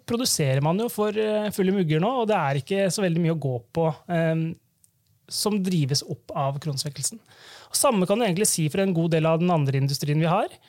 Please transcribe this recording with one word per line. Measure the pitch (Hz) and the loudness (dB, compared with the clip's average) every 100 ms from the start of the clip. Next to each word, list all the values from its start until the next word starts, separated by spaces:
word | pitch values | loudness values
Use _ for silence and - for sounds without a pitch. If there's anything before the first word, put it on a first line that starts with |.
| - | -4
produserer | 233 254 - 139 135 | -2 0 0 0 2
man | 151 185 | 2 0
jo | 240 | -2
for, | 208 214 214 | -2 -2 0
eh, | 214 214 208 202 | 0 0 -2 0
fulle | 190 | 0
mugger | 196 160 156 202 | 2 2 2 2
nå, | 262 | 0
og | 214 | 0
det | 202 | 2
er | 139 139 | 0 -2
ikke | - 196 196 | -2 0 0
så | 214 | 0
veldig | 185 165 165 | 0 2 0
mye | |
å | 165 135 | 0 -2
gå | 123 - | -4 -6
på, | 165 160 151 - | -2 0 -2 -4
eh, | 170 165 160 165 - _ _ _ _ _ _ - | 0 2 0 -2 -8 _ _ _ _ _ _ -10
som | - 208 208 | -4 0 0
drives | 185 175 135 143 - | 0 0 2 -2 -4
opp | 147 - | -10 -8
av | 160 135 143 | -4 -2 -4
kronesvekkelsen. | 156 135 151 139 - 226 _ - - - - | -6 -6 -8 -6 -8 -10 _ -20 -20 -20 -8
Og | - | 0
samme | 285 208 | 2 4
kan | 175 208 | 2 2
du | 226 | 2
egentlig | 165 175 | 0 0
si | - 151 | 0 -2
for | 196 | 0
en | 196 165 | 0 0
god | 170 | 2
del | 165 160 | 2 2
av | 165 | 2
den | 180 | 2
andre | 165 135 135 | 2 2 0
industrien | 139 143 147 151 | 0 -2 0 0
vi | 160 | 2
har. | 196 349 - | 2 -2 -8